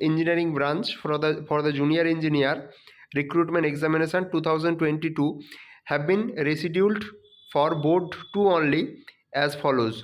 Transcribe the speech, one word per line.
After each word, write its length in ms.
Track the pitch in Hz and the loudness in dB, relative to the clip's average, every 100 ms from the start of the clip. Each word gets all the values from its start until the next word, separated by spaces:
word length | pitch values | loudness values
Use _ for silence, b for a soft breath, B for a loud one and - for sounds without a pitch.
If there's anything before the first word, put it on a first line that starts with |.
| 160 | 0
engineering 440 | 160 165 175 170 143 | 0 0 0 0 0
branch 300 | 143 156 - - | 0 -2 -4 -6
for 160 | 151 151 | -4 0
the, 140 | 156 156 151 | 0 -2 -2
for 120 | 151 | 0
the 80 | 151 143 | 0 0
junior 260 | 143 160 165 165 | 2 2 2 0
engineer 400 | 156 151 135 147 - B B B B 143 | 2 2 2 0 -6 B B B B -4
recruitment 480 | 143 170 165 170 156 | 0 0 2 2 0
examination 480 | 143 156 160 160 180 185 | 0 0 0 0 0 -2
two 100 | 165 160 | -2 0
thousand 260 | 160 165 165 | 0 0 0
twenty-two 480 | 156 151 165 160 143 160 B B B B - | 0 0 -4 0 -2 -2 B B B B -4
have 180 | 147 151 | -2 2
been 100 | 196 220 - 147 | 0 0 -2 -2
rescheduled 560 | 156 175 170 202 208 - - - _ - | -2 -2 2 2 0 -6 -14 -20 _ -4
for 140 | 147 156 160 147 | 0 2 2 2
board 200 | 175 180 - - | 2 0 -10 -8
two 120 | 202 202 170 | 0 4 4
only 240 | 151 147 262 - B B _ 139 | 4 2 -2 -8 B B _ -2
as 60 | 147 147 | -2 0
follows।" 320 | 147 131 113 110 | 0 2 0 -2